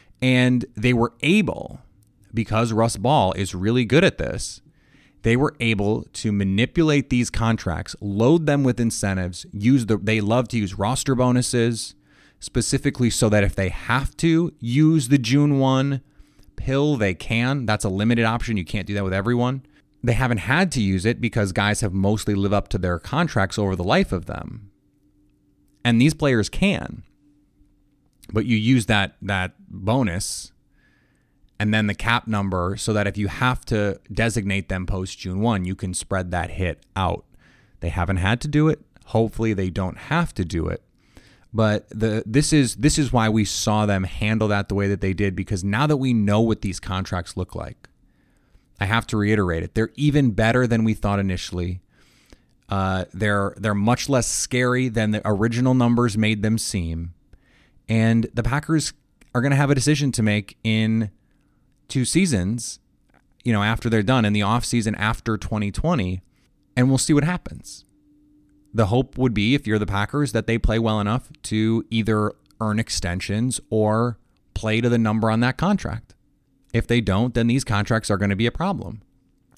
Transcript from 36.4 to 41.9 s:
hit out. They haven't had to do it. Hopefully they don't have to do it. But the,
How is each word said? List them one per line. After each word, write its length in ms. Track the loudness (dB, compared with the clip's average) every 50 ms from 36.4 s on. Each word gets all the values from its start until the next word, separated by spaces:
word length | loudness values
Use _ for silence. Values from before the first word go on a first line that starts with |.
| -4 -4
hit 340 | -4 -4 -4 -4 -4 -6 _ _ -6
out. 300 | -4 -2 -2 -2 -4 -8 _ _ -20 _ _ _ _ _ _ _ -8
They 80 | -8 -6
haven't 280 | -4 -4 -2 -2 0 0
had 220 | 2 0 0 0
to 60 | -2 -2
do 220 | 0 2 2 2
it. 100 | 0 -2 -6 _ _ -20 -16 -4
Hopefully 460 | 0 0 0 0 -2 -2 -2 -2 0
they 160 | 0 -2 -2
don't 280 | -2 -4 -4 -4 -6 -10
have 360 | -8 -4 -2 -2 -2 -2 -2
to 100 | -4 -6
do 220 | -4 -2 -4 -4 -4
it. 140 | -6 -8 _ _ _ _ _ _ _ -20 -20 -20 _ _ _ _
But 380 | -2 0 2 2 2 0 -4
the, 340 | -8